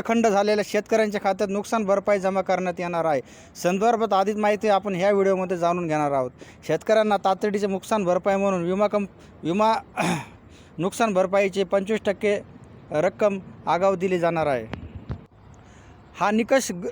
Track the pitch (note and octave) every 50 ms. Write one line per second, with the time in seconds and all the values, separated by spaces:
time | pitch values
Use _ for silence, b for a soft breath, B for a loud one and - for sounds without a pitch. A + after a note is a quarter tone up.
0 | - - A3+ A#3 A3+ A3+ F#3+ G3+ G3+ G#3 G#3+ G#3 F#3+ - - G#3 G#3 - A3+ A3
1 | A3 G#3 G3+ G3 - G3 G3 F#3+ G#3+ F#3+ G3 G3+ G3 - A#3+ A3+ G#3 F#3+ G3 G3
2 | F#3+ G#3 G#3 G3+ F3+ F#3+ F#3+ F#3+ F#3 - F#3 F3+ F#3 F3+ E3+ F3 F3 F3 F3 E3+
3 | D#3+ E3 D3+ C3 - B B B B B B - - F3 F#3 F#3+ G#3 A#3 A#3+ G#3+
4 | A3+ G3+ G3+ F#3+ G3 G3+ G#3+ G#3 G#3 G#3 G#3+ G3 - G#3+ G3 F#3+ G3 G#3 F#3+ E3+
5 | F#3 G3+ G#3 G3 F#3+ G3 G3 F#3 F#3 F3+ F#3 E3+ E3+ E3+ F3 F3+ F3 D#3+ D3+ D3+
6 | D3 C#3+ C#3 C3+ B2+ B2+ - B B B B B B - D3+ D#3+ - - G#3+ A3
7 | G#3+ G#3+ G3+ G3 - G3 F#3+ F#3 - G#3+ G3 G#3 G3+ G3 F#3+ F3+ - - A3 G#3+
8 | G3 E3+ F3+ F#3 - G3+ G3 G3 G3 G3 F#3+ F3+ E3+ F3 F#3 G3 G#3 G#3 G#3 G#3
9 | G3+ F#3 - B B B B - - D3+ E3+ G#3 A3 A3 A3 G3+ - - - -
10 | D#3+ F3 F3 D3+ C3 - - - - - - - - - - - E3 G3 - -
11 | A#3 A3 G3 F#3 F#3+ F3+ F#3+ G3 G3+ F#3+ F3+ G3 G3 F3 G#3 G3 F#3+ F#3+ A3 G#3
12 | - G#3+ F#3+ - - G3+ G#3 - - - - - - - - - - - - D3+
13 | E3 G3 - - G#3+ G3+ G3 F#3+ F3+ - - - - - D#3 F3 F#3+ F#3+ G3 F3
14 | F#3 F#3+ F#3 F3 E3 E3+ E3+ E3 D#3 D3 C3+ A#2+ A2 A2 - - - - - -
15 | - - - - - - _ - - - - B B B B B B B B B
16 | B - - - F3 G3+ G#3+ A3 A#3+ - C#4 C4+ - - F#3+ F3 G3 A#4